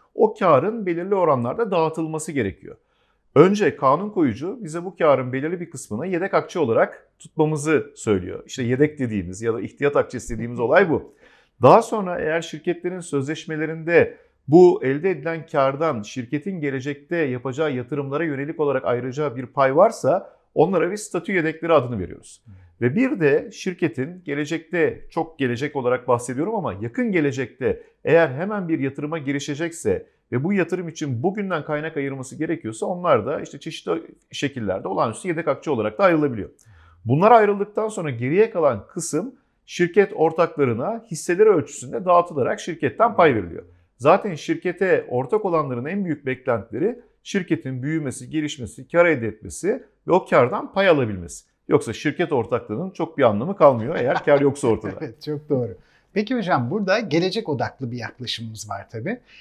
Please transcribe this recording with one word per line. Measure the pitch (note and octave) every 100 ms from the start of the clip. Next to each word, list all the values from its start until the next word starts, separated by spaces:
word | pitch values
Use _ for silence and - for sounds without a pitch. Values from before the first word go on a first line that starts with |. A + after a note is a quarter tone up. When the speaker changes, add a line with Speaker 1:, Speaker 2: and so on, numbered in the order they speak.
| _ -
Speaker 1:
o | A3
karın | - F#3+ C#3 F3+ A#3 F#3
belirli | E3+ F3+ G3
oranlarda | E3+ C3+ A#2+ A3 A3+
dağıtılması | F3+ D#3+ D#3+ D#3+ D#3 D#3
gerekiyor. | C#3+ G2+ - G1+ - _ _ _ _ _ C3
Önce | F3 G#3 F3 -
kanun | C3+ D3 G#3
koyucu | G#3 D3 G#2+ E3 B3+
bize | F3+ E3 F3
bu | -
karın | D#3+ C3+ B2+
belirli | C3 D3+ F3+
bir | -
kısmını | C3 - G#2+ F3
yedek | F3 F#3
akçe | F3 - F#3+
olarak | C#3 A2+ G3 - _ _
tutmamızı | - - D#3 D#3 D3 D3+ - -
söylüyor. | - G2 F#2 F#2 -
İşte | -
yedek | A#2+ B2+ D3+ D3+
dediğimiz | B2 G#2+ F2 F#2
ya | A2+
da | A#2
ihtiyat | G2+ - C#3+ C#3+
akçesi | - B2 -
dediğimiz | A2 A#2 A#2+
olay | A#2 D#3 F#3+
bu. | A#2+ - _ _ _ _ _
Daha | B2 F#3+
sonra | A3+ A3 F#3 F3
eğer | D#3 E3
şirketlerin | E3 D3+ F3+ F3 F3+ F#3
sözleşmelerinde | E3+ C#3+ C3+ D#3 - D#3 D#3 E3 D#3+ E3+ - - _ _ -
bu | D#3 F3+ F3
elde | C3 C#3+ F#3
edilen | E3 D#3 E3 -
kardan | D3+ C3+ C#3 E3 B2
şirketin | G#2 - A#2+ D3 E3+ F#3
gelecekte | D3 C3+ C3 C#3+ - F3
yapacağı | D3 B2 C3 C3 D#3
yatırımlara | B2 A#2+ D3 C#3 C#3+
yönelik | E3+ C3+ C#3+ E3
olarak | D3 C3 -
ayıracağı | B2 B2+ B2+ D3 B2
bir | B2
pay | - C3+ C#3
varsa | G#3+ A3 C3 F3+ - _ _
onlara | - D#3+ F#3+ E3+
biz | G#3
statü | - C4+ -
yedekleri | F#3+ D#3+ D#3 E3
adını | D#3 B2 A#2
veriyoruz. | F2 - - - - F#2+ - _
Ve | A#2+ D#3+
bir | C4 B3
de | D3+ D3 -
şirketin | - - F3+ E3+ - C3+ F3+ -
gelecekte, | C#3+ D3 E3 - F3 D3 - -
çok | - D#3+ -
gelecek | C3+ A#2+ C#3+ C#3+
olarak | B2 B2 -
bahsediyorum | A#2+ A#2+ B2+ E3+ A3+
ama | C#3+ F#2+
yakın | A2+ F3 A#3+
gelecekte | F3+ C#3+ B2+ B2 - B2 G2 - _
eğer | - D#3+ E3
hemen | C3 F#3+ G#3 F3
bir | D#3+
yatırıma | C3+ - D3+ C3+
girişecekse | C3+ C#3+ C#3+ C#3+ E3 E3 A2 F2+ - _ _
ve | A#2
bu | D3+
yatırım | G3+ E3+ F#3 F3
için | - D3 A#2+
bugünden | D#3+ G3+ G3 E3+ -
kaynak | D3 D#3+ D#3
ayırması | C#3 C3+ B2+ C3
gerekiyorsa | D#3 D#3+ A2 A2 G#3
onlar | F3+ F3 C3 G#2
da | E3+
işte | E3 -
çeşitli | E3 D#3+ - E3 - - _
şekillerde | - C#3+ C3 G#2 F#2 D3
olağanüstü | F#3+ C3+ - F#3+
yedek | D#3+ E3
akçe | C3+ -
olarak | C3 G#2+ -
da |
ayrılabiliyor. | G3 D#3+ D3 A2+ F#2 - _ - _ _ G#2+
Bunlar | C#3 G3+
ayrıldıktan | A#3 G#3 G3+ G3+ - G#3+
sonra | G#3 D#3+
geriye | A#2+ B2 F3 A3
kalan | F#3+ D3+ A2 -
kısım | - D#3+ D3 A#3+ - _ _ -
şirket | - F3 E3+ G3 -
ortaklarına | D#3+ D#3 E3 D3 C#3 A2+ D#3 A3+ -
hisseleri | D#3 - F3+ G#3+
ölçüsünde | F#3 A#2+ - B2 A#2+ F#3
dağıtılarak | F3 F3 D3+ A#2+ G#3
şirketten | - E3 C3+ - G#3+ G#3
pay | E3 A#2
veriliyor. | F2+ E2 - _ _ _
Zaten | C3 G3 G#3 D#3
şirkete | - E3 F#3 F3 F#3+ F3+ -
ortak | B2 C3 G#3+ G3+
olanların | E3 D3 A#2+ C3+
en | G3 F#3
büyük | D3 C3
beklentileri | B2+ - A#2 G2 A2 F#3+ B3 - _
şirketin | - G3+ F3 D#3 C3+ C3
büyümesi, | C3+ D#3+ C#3+ - B2
gelişmesi, | D3+ D3+ - A2+ - A2
kar | E3+ F3
elde | C#3+ A2+
etmesi | - G2 - F3+ B3+ - _ -
ve |
o | E3+ -
kardan | E3+ B2 G3 D4+
pay | - G3
alabilmesi. | D#3 A#2+ G2 F2 - - _ -
Yoksa | - A2+
şirket | G#2+ D3+ D3 E3+
ortaklığının | C#3 G#2+ A#2+ - G#2+ F#3+
çok | - D#3+ -
bir |
anlamı | B2+ G2+ C#3+ G3+
kalmıyor | D3+ B2 A2+ E3+
eğer | B2 D#3+
kar | D3+ C#3+
yoksa | C#3+ C3+ B2
ortada. | - G2+ -
Speaker 2:
<laughs> |
Evet, | D#3 A2
çok | - D3 D3+
doğru. | C3+ A2+ F#2+ _ _ _
Peki | G3 G#3+ B3+
hocam, | F3+ D#3+ A#2+
burada | G3 F#3+ G3+
gelecek | G#3+ D3+ F#3 G3+ A3
odaklı | C3+ - - B2+
bir | A#2+
yaklaşımımız | A2 - A#2+ - A2+ A2 G#2+
var | G#2 G2
tabii. | A2+ B2+ B3 - -